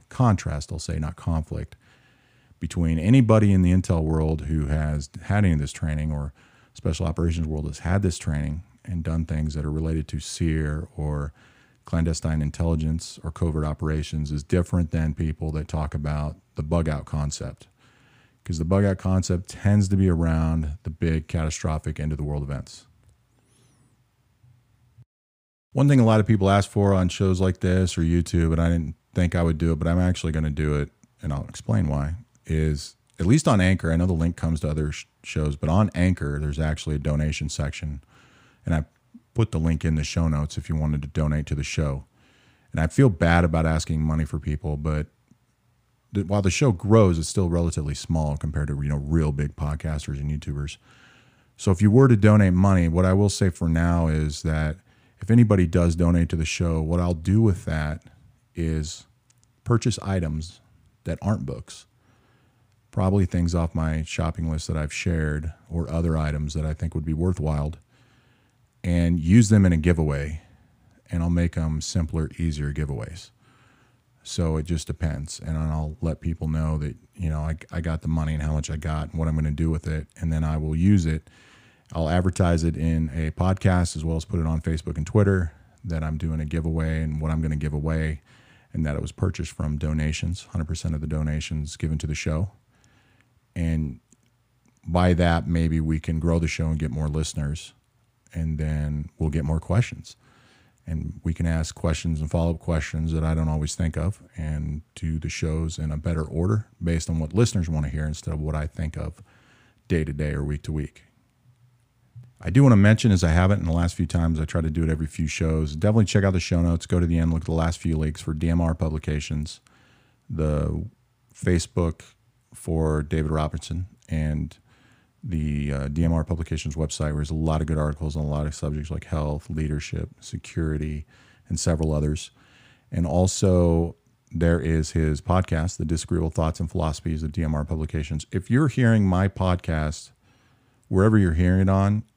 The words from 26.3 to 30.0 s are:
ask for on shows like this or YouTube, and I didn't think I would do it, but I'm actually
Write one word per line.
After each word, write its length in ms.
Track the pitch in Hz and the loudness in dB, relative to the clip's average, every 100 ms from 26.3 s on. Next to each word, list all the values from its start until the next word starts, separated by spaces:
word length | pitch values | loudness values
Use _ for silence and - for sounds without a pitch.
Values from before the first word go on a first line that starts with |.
| 104 98 | 4 6
ask 180 | 101 95 | 4 2
for 240 | 101 101 | 2 4
on 160 | 95 92 | 4 2
shows 320 | - 95 92 | 2 0 2
like 200 | 92 90 | 2 0
this 360 | 92 92 92 - | 0 2 2 0
or 40 | |
YouTube, 500 | 82 85 85 87 82 | 2 2 2 2 2
and 100 | 82 | 2
I 80 | 85 | 2
didn't 260 | 85 73 - _ - | 2 -2 -10 _ 0
think 180 | 87 | 0
I 80 | 87 | 2
would 160 | 85 78 | 0 2
do 140 | 82 | 0
it, 60 | 78 | 0
but 100 | 80 | 0
I'm 120 | |
actually 320 | 87 | 2